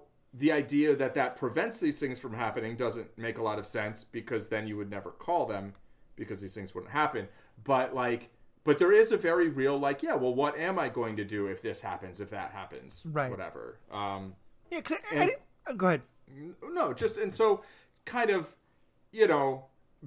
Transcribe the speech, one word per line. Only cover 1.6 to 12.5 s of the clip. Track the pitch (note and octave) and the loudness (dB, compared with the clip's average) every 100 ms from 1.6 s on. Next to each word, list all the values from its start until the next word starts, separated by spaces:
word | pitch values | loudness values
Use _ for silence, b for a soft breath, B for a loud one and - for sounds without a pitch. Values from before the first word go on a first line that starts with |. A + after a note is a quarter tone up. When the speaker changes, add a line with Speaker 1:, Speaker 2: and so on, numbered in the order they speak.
| A3 A3+ | -2 0
Speaker 1:
these | D#3 C#3+ | -2 0
things | C#3 B2+ | -4 -6
from | B2+ | -8
happening | A2 A2+ B2 A2 A#2 | -4 -4 -2 -4 -2
doesn't | A#2+ A#2 G#2 - | -2 -4 -10 -8
make | A#2 A2+ | -8 -4
a | |
lot | A2+ G#2 | -2 -4
of | G2+ | -6
sense | A#2 G#2+ G#2+ - | -4 -4 -6 -12
because | A#2 G2+ A#2 G#2 | -10 -4 -4 -2
then | A2 G#2+ | -4 -4
you | G#2 | -6
would | G2+ | -6
never | G2+ F#2 | -8 -10
call | - - E3+ A2+ | -10 -2 0 0
them | G2 G2 - - - - - | -4 -6 -12 -20 -20 -20 -12
because | A#2 G2 | -10 -8
these | G2 | -10
things | G#2+ F#2+ | -10 -10
wouldn't | F2+ F#2+ | -10 -4
happen. | C#3 D3+ A#2+ G2+ b b b A2 | 0 0 -2 -8 b b b 2
But, | C3 B2+ | 2 2
like, | C3 A#2+ A#2+ - _ - _ | -2 -2 -2 -6 _ -20 _
but | D#3 C#3+ | 2 6
there | F3 | 8
is | G#3 A3 | 10 8
a | G#3 | 6
very | E3 F3 E3 | 4 4 4
real, | C3+ C3+ C#3 | 4 2 4
like, | C#3 C#3+ | 0 0
yeah, | D#4+ D3 | -2 0
well, | B2+ | 2
what | B2 D3 D3 | 2 2 0
am | E3+ F#3+ | -2 0
I | C3+ | -2
going | A#2+ A#2 G#2 | -2 -4 -4
to | G2 | -4
do | G#2 G2 | -4 -4
if | F#2 | -4
this | G#2+ F#2+ | -6 -6
happens, | G2+ F2 F#2 F2 | -8 -8 -10 -10
if | F#2+ | -10
that | G2+ F#2 | -8 -10